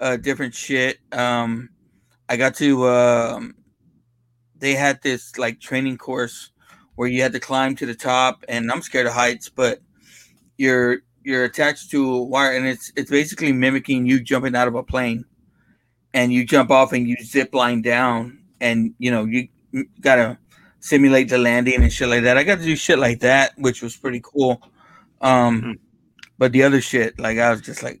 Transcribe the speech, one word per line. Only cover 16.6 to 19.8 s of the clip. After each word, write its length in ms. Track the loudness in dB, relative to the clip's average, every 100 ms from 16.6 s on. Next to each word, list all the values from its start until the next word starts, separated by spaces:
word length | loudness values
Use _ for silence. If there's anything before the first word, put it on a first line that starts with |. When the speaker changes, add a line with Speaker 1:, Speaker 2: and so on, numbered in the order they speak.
| 4
Speaker 1:
off 220 | 4 4
and 160 | 2 -2
you 80 | -4
zip 300 | -2 -2 0
line 260 | 0 0 0
down, 580 | 0 0 0 -2 -6 -14 _ _
and, 340 | -2 0 0 -2
you 120 | -2
know, 140 | 0
you 240 | -2 -4 -6 _ _
m-, 140 | -10